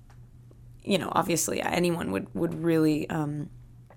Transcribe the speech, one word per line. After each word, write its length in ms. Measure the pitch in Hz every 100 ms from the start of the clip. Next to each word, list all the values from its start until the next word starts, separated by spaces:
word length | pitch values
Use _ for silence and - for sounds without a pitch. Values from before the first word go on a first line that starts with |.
| - - - - - - - -
you 140 | - 190
know, 100 | -
obviously 500 | - 170 170 - -
anyone 520 | - - 180 170 -
would, 200 | - -
would 280 | 185 170 165
really, 480 | 165 165 156 151 -
um, 380 | 165 147 147 147 - - - -